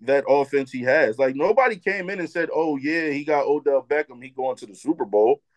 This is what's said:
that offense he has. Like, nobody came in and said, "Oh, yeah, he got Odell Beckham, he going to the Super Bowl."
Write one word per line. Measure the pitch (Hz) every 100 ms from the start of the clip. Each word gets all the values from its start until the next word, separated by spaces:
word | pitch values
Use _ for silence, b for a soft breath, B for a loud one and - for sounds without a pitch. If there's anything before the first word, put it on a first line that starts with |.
that | 117 139 -
offense | 143 135 143 131
he | 127
has. | 123 151 123 110
Like, | 135 135
nobody | 175 220 254 208
came | 196 196 180
in | 196
and | 165
said, | 175 160
"Oh, | 147 165 143
yeah, | 139 165 160
he | 143 147
got | 147 135
Odell | 147 143 135
Beckham, | 120 147 151 123
he | 131
going | 131 131 123
to | 110
the | 92
Super | 135 160 104
Bowl." | 104 110 143 _